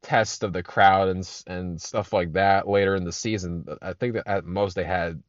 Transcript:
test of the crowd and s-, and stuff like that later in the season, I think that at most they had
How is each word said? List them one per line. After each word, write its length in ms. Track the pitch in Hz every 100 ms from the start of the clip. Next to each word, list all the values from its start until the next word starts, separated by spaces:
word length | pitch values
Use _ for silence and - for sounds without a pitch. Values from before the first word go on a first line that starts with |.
test 420 | - 131 107 -
of 100 | 110
the 100 | 90
crowd 460 | 87 - 98 95 95
and 100 | 92
s-, 240 | 92 - -
and 340 | 90 90 82
stuff 320 | - 113 101
like 200 | 104 87
that 340 | 82 98 98 98
later 280 | 101 98 98
in 80 |
the 80 | 87
season, 560 | 82 113 110 90 85 78 76
I 120 | -
think 200 | 90 123
that 140 | 110 -
at 180 | 98 85
most 300 | 92 101 92
they 80 |
had 380 | 82 92 85 82